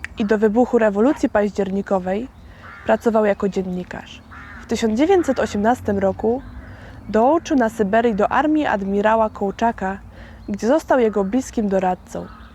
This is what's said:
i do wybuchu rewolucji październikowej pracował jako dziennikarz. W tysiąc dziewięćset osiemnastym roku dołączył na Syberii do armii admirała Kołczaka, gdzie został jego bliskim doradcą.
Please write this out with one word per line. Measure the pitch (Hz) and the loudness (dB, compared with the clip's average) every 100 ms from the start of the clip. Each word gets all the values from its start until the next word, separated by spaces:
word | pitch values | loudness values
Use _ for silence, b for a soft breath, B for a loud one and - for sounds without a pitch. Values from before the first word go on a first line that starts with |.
| - - | -12 -4
i | |
do | 202 214 | 0 2
wybuchu | 214 214 240 240 | 2 4 2 4
rewolucji | 220 196 240 311 269 | 2 4 2 2 0
październikowej | 208 208 196 190 196 196 190 185 196 262 - B B B - - | 0 0 -2 -2 -2 -2 -2 -2 -6 -6 -14 B B B -8 -2
pracował | 220 240 220 | 0 2 2
jako | 214 196 202 | 2 0 -2
dziennikarz. | 190 185 180 175 - - - - - - - | -2 -4 -6 -8 -14 -16 -20 -20 -20 -18 -14
W | - | -6
tysiąc | 226 226 214 | -2 0 2
dziewięćset | 320 381 311 247 | 4 4 2 0
osiemnastym | 214 208 214 247 - 196 | -2 0 2 0 0 0
roku | 190 190 214 254 - B B B B B - | 0 0 -2 -2 -6 B B B B B -2
dołączył | 214 247 330 - 294 | 2 4 2 2 2
na | 226 | 2
Syberii | 226 196 220 240 | 0 2 2 2
do | 202 208 | 2 2
armii | 247 302 311 285 | 2 2 2 0
admirała | 208 196 202 208 226 220 | -2 -2 0 2 2 0
Kołczaka, | - 202 185 233 233 190 196 - B B B B | -2 -4 0 -2 -2 -6 -8 -12 B B B B
gdzie | 202 214 | -4 0
został | 311 - 294 | 2 2 2
jego | 220 202 | 2 0
bliskim | 196 247 - - 208 | 0 -2 -4 -4 0
doradcą. | 190 185 185 - 170 180 - - | 0 0 -4 -8 -12 -12 -16 -20